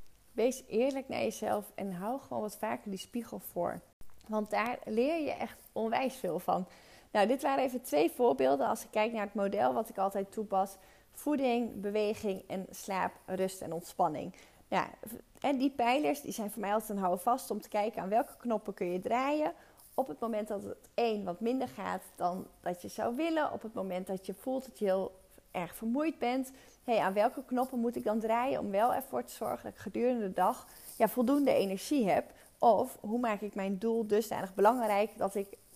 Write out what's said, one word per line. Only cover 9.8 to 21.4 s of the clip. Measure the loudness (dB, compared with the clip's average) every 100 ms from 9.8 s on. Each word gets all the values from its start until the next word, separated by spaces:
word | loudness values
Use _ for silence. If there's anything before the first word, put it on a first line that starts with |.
| -2
ik | 0
altijd | 0 0 -4
toepas. | -4 -2 0 0 -4 -20 -20 _
Voeding, | -8 -2 2 2 2 0 -4
beweging | -2 0 0 0 -2 -4 -6
en | -8 -8
slaap, | -12 -6 -2 -2 -4 -8
rust | -2 -2 -2
en | -8
ontspanning. | -8 -8 0 0 0 -8 -10 -20 -20 -4
Ja, | -2 -2 -6 -14 -14 -18 -4
en | 0 2
die | 2
pijlers, | 2 4 4 2 0
die | -4
zijn | -6 -6
voor | -4
mij | 0
altijd | 0 0
een | -2
houvast | 0 2 2 0 0
om | -6
te | -4
kijken | -2 -2 -2
aan | 0
welke | 0 0 -4
knoppen | -2 -2 -2
kun | -4 -2
je | -2
draaien. | 0 0 2 0 0 -4 -18 -20 -10
Op | -4 -4
het | -2
moment | -4 -2 -4
dat | -6
het | -6 -12 -8
een | 0 0 0
wat | -4 -4